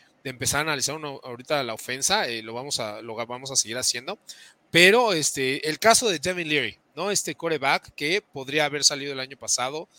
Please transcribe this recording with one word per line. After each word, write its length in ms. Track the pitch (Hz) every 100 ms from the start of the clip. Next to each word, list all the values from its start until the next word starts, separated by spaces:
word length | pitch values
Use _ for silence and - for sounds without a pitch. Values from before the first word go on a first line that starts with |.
| _ _
de 60 | 139
empezar 300 | 127 135 143
a 20 |
analizar 340 | 160 143 123 156
uno, 240 | 151 135
ahorita 380 | 131 120 127 151
la 100 | 123
ofensa, 560 | 110 - 131 139 202 160
eh, 120 | 117
lo 120 | 110
vamos 260 | 117 143 139
a, 220 | 110 104
lo 140 | 113 110
ga-, 120 | 117
vamos 240 | 123 135
a 60 | 131
seguir 200 | 104 113
haciendo. 400 | 104 120 135 202 - - - _ _
Pero, 420 | 165 180 226 240
este, 560 | 170 143 - 131 139 156
el 100 | 151
caso 300 | 214 226 240
de 100 | 165
Devin 300 | 175 180 160
Leary, 280 | 151 117 - _ 143
¿no? 140 | 190
Este 260 | 196 - 151
quarterback 580 | 165 156 135 175 - -
que 260 | 147 190
podría 440 | - 143 131 147 147
haber 180 | 143
salido 300 | 139 147 139
el 80 | 135
año 160 | 131 135
pasado 500 | 113 - 123 151 175